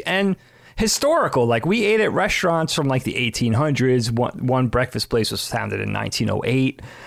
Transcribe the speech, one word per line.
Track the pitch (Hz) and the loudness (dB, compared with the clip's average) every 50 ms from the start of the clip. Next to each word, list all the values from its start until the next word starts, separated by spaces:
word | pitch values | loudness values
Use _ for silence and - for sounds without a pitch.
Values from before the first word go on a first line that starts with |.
| - | -4
and | - 180 190 196 196 185 - - - - - - - - | -2 0 0 0 0 0 -4 -8 -16 -20 -20 -20 -10 -4
historical. | - 226 220 - - 269 285 320 330 240 147 - 135 120 | -2 -2 0 0 0 2 2 2 2 2 2 2 2 2
Like, | 117 117 117 117 | 4 2 2 2
we | 160 208 233 208 | 0 0 2 2
ate | 202 220 220 | 2 2 2
at | 214 - | 2 2
restaurants | 117 165 185 208 - - - 175 170 165 160 151 - | 0 0 0 0 0 0 0 0 2 0 0 0 -2
from, | - 147 139 | -2 0 0
like, | 131 131 - | 0 0 -2
the | 113 - | -2 -2
eighteen | - 127 117 - - 120 117 110 | -2 -2 -2 -2 -2 0 0 2
hundreds. | 117 151 156 143 120 127 131 127 127 113 117 | 2 2 2 2 2 2 4 4 2 2 0
One, | 117 113 120 117 - - - | 0 -2 -2 -2 -4 -4 -2
one | 127 131 127 127 117 | 0 2 2 2 2
breakfast | - 123 127 - - 113 - - | 2 0 -2 -2 -4 -6 -4 0
place | - 117 107 - | 0 0 0 0
was | 113 101 - - | -2 -6 -6 -6
founded | - 113 107 104 101 101 | -4 -4 -4 -4 -6 -4
in | 101 104 | -4 -4
nineteen | 101 104 104 101 - - 117 107 | -4 -4 -4 -4 -4 -2 -2 -2
oh | 98 98 - | -2 -2 0
eight. | - 123 131 131 131 - - - - - - - | 0 0 2 2 0 -2 -4 -12 -20 -20 -20 -18